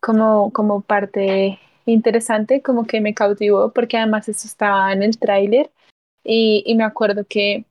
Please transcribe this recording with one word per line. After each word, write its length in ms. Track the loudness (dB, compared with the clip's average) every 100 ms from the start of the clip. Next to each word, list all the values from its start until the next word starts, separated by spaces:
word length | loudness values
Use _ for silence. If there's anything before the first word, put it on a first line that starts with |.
como, 500 | 0 2 4 2 0
como 280 | -2 -2 -2
parte 760 | -2 -2 -2 -4 -2 0 -2 -4 _ _
interesante, 760 | 0 2 2 0 0 -2 0 -2
como 240 | 0 -2 -2
que 160 | -2
me 100 | -4
cautivó, 580 | -2 -2 0 2 2 2
porque 260 | 0 -2 0
además 300 | 0 -2 -4
eso 160 | -10 -12
estaba 420 | -4 0 0 0
en 80 | 0
el 160 | -2 -2
tráiler, 520 | 0 0 2 2 0 _ _ _ _ _
y, 380 | -2 0 2 2 2
y 80 |
me 100 | 0
acuerdo 400 | 0 0 -2 -2 -4
que 380 | -2 -2 -2 -8